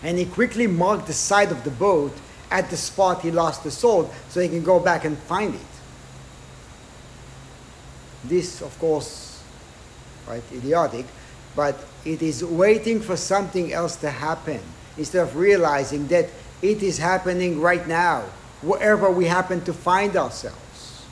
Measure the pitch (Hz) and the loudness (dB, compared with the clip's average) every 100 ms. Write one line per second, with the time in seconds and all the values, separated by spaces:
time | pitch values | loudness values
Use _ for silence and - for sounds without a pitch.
0 | 151 180 180 - 240 220 233 170 180 208 | -2 -2 -2 0 0 2 0 4 2 2
1 | - 147 - 202 202 151 120 127 196 170 | -2 -4 2 4 4 0 -6 0 2 4
2 | 143 - - - - 185 185 170 - - | 2 -6 -18 -20 -4 -2 -2 -4 -8 2
3 | 190 180 165 165 165 147 151 131 240 208 | 2 2 0 0 0 -2 -8 0 4 4
4 | 156 - - 175 180 170 160 180 175 165 | 2 -6 -8 -2 -2 -2 4 4 4 0
5 | 160 143 - 180 208 - - - - - | -2 -6 -4 -2 -2 -6 -12 -20 -20 -20
6 | - - - - - - - - - - | -20 -20 -20 -20 -20 -20 -20 -20 -20 -20
7 | - - - - - - - - - - | -20 -20 -20 -20 -20 -20 -20 -20 -20 -20
8 | - - 123 175 175 - 139 - 165 156 | -20 -16 0 0 0 -10 -12 -4 0 0
9 | 139 - - - - - - - - - | -2 -12 -16 -18 -20 -20 -20 -20 -20 -20
10 | - - - 117 113 127 127 170 151 113 | -20 -20 -12 -12 -10 -10 0 2 2 -2
11 | 127 - - - - - 147 135 - - | -10 -14 -20 -20 -10 -2 0 -2 -10 -12
12 | - 156 160 135 170 170 196 220 220 226 | -6 -2 -2 -2 -4 2 4 4 4 -2
13 | 214 180 - 196 190 190 170 160 180 185 | -2 -4 0 0 0 -2 -2 -2 -4 -4
14 | 151 127 147 165 - 131 87 - - - | -6 -4 -4 -4 -6 -8 -10 -18 -18 -10
15 | 151 185 165 139 190 202 160 143 131 143 | -2 0 0 2 4 6 4 2 0 -4
16 | 143 175 165 - - - 185 208 196 175 | 2 2 2 -4 -18 -2 0 2 0 0
17 | 165 185 185 180 180 160 165 175 160 165 | 0 0 0 0 0 2 2 2 0 2
18 | 175 143 98 - - - 151 202 214 214 | 2 2 -4 -12 -20 -12 -2 2 4 6
19 | 196 180 170 175 185 180 175 156 - 185 | 4 4 2 2 0 -2 -4 -4 2 2
20 | 202 185 131 - 117 - - - - - | 4 0 -2 -4 -12 -12 -18 -20 -18 -18
21 | - | -20